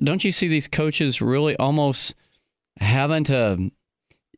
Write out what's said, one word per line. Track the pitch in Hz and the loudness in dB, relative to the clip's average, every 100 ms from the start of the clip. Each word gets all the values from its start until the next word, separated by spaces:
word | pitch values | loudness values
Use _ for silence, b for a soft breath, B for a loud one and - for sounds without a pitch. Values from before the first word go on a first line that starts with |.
don't | 143 185 | 0 0
you | 202 | -2
see | - 175 | 0 0
these | 156 - | 0 -2
coaches | - 156 - 147 120 | -2 -2 0 -2 0
really | 113 135 151 - | 0 0 0 0
almost | 135 151 143 131 - - _ _ _ _ _ - | 0 2 0 0 -6 -8 _ _ _ _ _ -4
having | 104 131 143 160 | 0 2 2 0
to | 147 131 110 92 92 - _ _ _ _ _ | 2 2 2 0 -4 -8 _ _ _ _ _